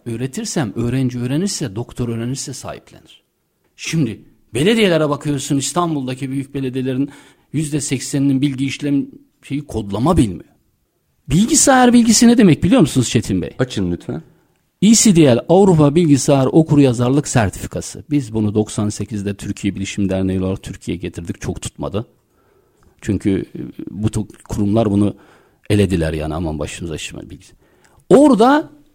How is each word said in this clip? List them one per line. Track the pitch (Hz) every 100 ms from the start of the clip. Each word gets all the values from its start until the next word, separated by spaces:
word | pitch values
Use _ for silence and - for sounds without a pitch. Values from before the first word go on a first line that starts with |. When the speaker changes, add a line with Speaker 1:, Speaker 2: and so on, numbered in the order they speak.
| -
Speaker 1:
öğretirsem, | 113 131 165 226 - 120 95
öğrenci | 117 131 127 123
öğrenirse, | 123 143 202 - 131 95
doktor | 120 - 120
öğrenirse | 117 117 135 -
sahiplenir." | 131 92 64 - - _ _ _ _ _ _ _ _
Şimdi | - 165 127 101 - _ _
belediyelere | 110 165 226 202 160 151
bakıyorsun, | 143 147 143 131 139
İstanbul'daki | 135 - 175 151 127 127 135
büyük | 139 135
belediyelerin | 143 131 127 131 127 139 - - _ _
yüzde | 135 156 147
sekseninin | - 127 - 147 139 135
bilgi | 143 127 135
işlem | - 143 143 131 - _ _
şeyi, | - 135 147
kodlama | 110 104 101 135 175
bilmiyor. | 117 85 - _ _ _ _ _ _ _ -
Bilgisayar | 147 226 330 - 262 247
bilgisi | 240 233 214 233
ne | 240
demek | 208 143
biliyor | 170 254
musunuz | 165 - 117
Çetin | 117 - 95
Bey? | 78 -
Speaker 2:
Açın | - - 90
lütfen. | 87 - 143 - _ _ _ _ _
Speaker 1:
E | 196
C | 226 233 170
D |
L | 147 120 -
Avrupa | 175 196 165 147
Bilgisayar | 147 170 139 - 139 131
Okur | 165 156 147
Yazarlık | 139 117 123 139 147
Sertifikası. | 131 101 - - - - - -
Biz | 143 117
bunu | 110 107
doksan | 107 107 - 107
sekizde | - 101 104 98
Türkiye | 98 104 98 104
Bilişim | 95 98 - 98
Derneği | 95 95 95
olarak | 92 98
Türkiye'ye | - 95 - 87
getirdik. | 87 85 85 107
Çok | - 90
tutmadı. | - - 73 95 120 _ _ _ _ _ _ _ _ _
Çünkü, | - 98 104 98 - -
e, | - - -
bu | - 107
to-, | - 104 - -
kurumlar | - 104 110 107
bunu | 98 104 - _ _ _ _ -
elediler | 104 98 92 80
yani, | 78 76
"Aman | 78 85 76
başımıza | 73 - 85 76
şişme | - - -
bilgisi." | - - _ _ _ _ _ -
Orada | 214 294 220 233 294 320 - _